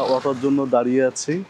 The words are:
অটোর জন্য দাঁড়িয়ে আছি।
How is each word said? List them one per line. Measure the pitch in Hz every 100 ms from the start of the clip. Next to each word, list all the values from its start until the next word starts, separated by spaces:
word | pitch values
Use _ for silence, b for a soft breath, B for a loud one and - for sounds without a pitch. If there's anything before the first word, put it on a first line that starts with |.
| 131
অটোর | 131 139 127
জন্য | 139 139 135
দাঁড়িয়ে | 123 123 131 131
আছি। | - - 170